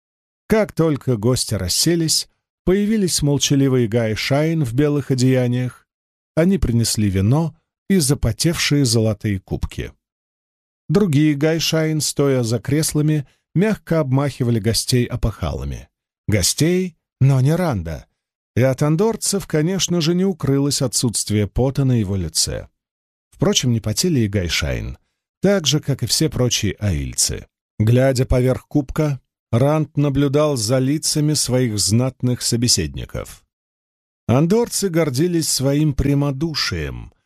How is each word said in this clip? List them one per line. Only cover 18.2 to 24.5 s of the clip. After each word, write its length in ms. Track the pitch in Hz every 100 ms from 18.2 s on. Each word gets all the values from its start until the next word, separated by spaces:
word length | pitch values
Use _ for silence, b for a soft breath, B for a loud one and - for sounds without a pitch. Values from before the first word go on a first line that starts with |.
| _ _ _ -
И 60 |
от 200 | 131 131
андорцев, 640 | 147 160 214 220 - 202 -
конечно 540 | 151 156 190 - 175
же, 140 | 156
не 100 | 175
укрылось 560 | 190 190 - 139 143 135
отсутствие 680 | 131 - 123 101 - 107 101
пота 380 | - 127 135
на 160 | 135 120
его 160 | 95 98
лице. 520 | 82 - - 52 - _ _ _ _ _ _
Впрочем, 400 | - 170 208 131
не 100 | 113
потели 400 | 107 104 185 147
и 80 | 107
Гай 200 | 101
Шайн, 480 | 87